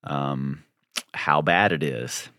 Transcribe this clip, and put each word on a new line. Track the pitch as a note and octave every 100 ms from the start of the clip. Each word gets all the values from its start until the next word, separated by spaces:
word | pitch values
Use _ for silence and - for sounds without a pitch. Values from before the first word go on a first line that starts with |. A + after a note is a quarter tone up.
um, | - D2 C#2 C2+ C#2 D2 _ _ _ - -
how | - - D2+
bad | D#2 F2 G#2
it | E2
is. | D2 B1 B1+ - -